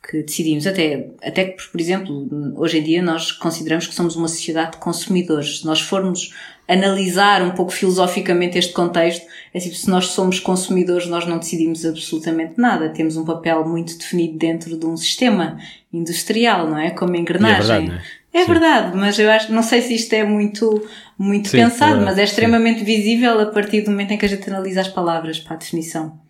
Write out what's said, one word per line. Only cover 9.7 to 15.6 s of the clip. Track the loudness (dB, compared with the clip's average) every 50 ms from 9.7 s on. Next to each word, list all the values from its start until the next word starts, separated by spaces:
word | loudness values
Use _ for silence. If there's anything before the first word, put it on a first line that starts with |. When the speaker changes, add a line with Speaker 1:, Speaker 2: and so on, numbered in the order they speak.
| -8
Speaker 1:
se | -4 0 2
nós | 2 2 2 0
somos | -2 0 0 0 0 0
consumidores, | -2 -2 -2 -2 0 0 0 0 2 2 0 0 0 -2
nós | -4 -4 -2
não | -2 -4 -4
decidimos | -4 -6 -2 0 0 0 0 -2 -4
absolutamente | -4 -4 -4 -8 -6 -6 -6 -4 -2 -2 -2 -4 -4 -2 0
nada. | 2 2 2 0 -2 -4
Temos | -2 -2 -2 -2 -2
um | -4 -4
papel | -4 -6 -4 0 0 0 0 0 -2
muito | -2 -4 -4 -6 -10 -12
definido | -10 -4 -2 0 0 -2 -2 -2
dentro | -2 0 0 -2 -6 -8 -8 -6
de | -4
um | -4 -4 -2
sistema | -2 -4 -2 2 2 2 2 2 0 -4 -6 -10